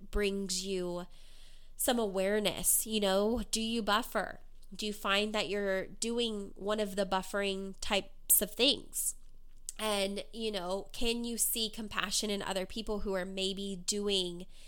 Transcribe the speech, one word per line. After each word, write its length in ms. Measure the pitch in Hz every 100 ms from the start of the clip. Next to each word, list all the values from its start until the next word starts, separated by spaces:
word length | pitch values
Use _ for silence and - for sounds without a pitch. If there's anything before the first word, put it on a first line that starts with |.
| 202
brings 540 | 208 202 196 190 185 190
you 420 | 185 180 175 180 - - - - - - -
some 220 | - 240
awareness. 840 | 208 190 190 214 196 - - - 220
You 140 | 220
know, 440 | 202 190 214 240 208
do 120 | 220
you 200 | 226 233
buffer? 600 | 208 208 226 220 180 - - - - 190
Do 100 | 214
you 80 |
find 400 | 202 202 196 214
that 140 | 214 170
you're 380 | 202 196 190 -
doing 680 | - 233 233 233 208 196 -
one 240 | 202 214
of 160 | 202 190
the 100 | 190
buffering 720 | 190 185 202 202 190 196 185
types 600 | - 202 - - - -
of 100 | 202
things? 640 | - 277 - - - - - - - - - - -
And, 440 | 214 202 196 196 -
you 180 | 226 220
know, 360 | 196 180 190 190
can 320 | - 233 240
you 140 | 233 220
see 320 | - 240 220
compassion 600 | 233 214 - 196 - 208
in 120 | 202
other 240 | - 190 185
people 340 | - 214 208
who 140 | 208
are 120 | 190 185
maybe 540 | 190 190 190 202 185 180
doing 640 | 208 202 196 180 175 185 -